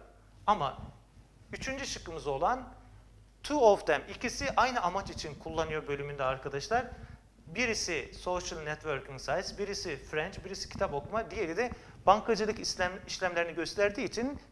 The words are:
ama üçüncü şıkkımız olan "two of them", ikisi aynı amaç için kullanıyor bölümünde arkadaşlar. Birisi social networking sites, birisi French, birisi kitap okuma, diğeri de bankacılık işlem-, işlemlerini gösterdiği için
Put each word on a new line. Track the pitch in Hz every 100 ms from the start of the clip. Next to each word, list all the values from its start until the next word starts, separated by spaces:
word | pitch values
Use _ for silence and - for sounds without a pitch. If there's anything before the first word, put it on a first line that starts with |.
| - - - - -
ama | 202 135 - - - - - - - -
üçüncü | - 262 277 269
şıkkımız | 214 - 160 135
olan | 139 185 262 254 - - - - - - -
"two | - 294
of | 226 196 -
them", | 143 131
ikisi | 196 240 - 277 -
aynı | 247 247
amaç | 180 190 185
için | - 160
kullanıyor | 135 165 160 160 156 143
bölümünde | 143 143 143
arkadaşlar. | 131 135 147 139 - 240 247 - - - - - -
Birisi | 180 247 214 - 156 113 -
social | 180 180 160 165
networking | 151 151 156 135 131 131
sites, | - 160 196 -
birisi | 202 196 185 135
French, | - 156 175 -
birisi | 190 190 -
kitap | - 190
okuma, | 143 147 214 185
diğeri | 196 170 170
de | 240 - - - -
bankacılık | 208 208 208 214 -
işlem-, | 175 - 180 190 -
işlemlerini | - 185 170 170
gösterdiği | 165 160 - 202 208
için | 208 - 254 294 -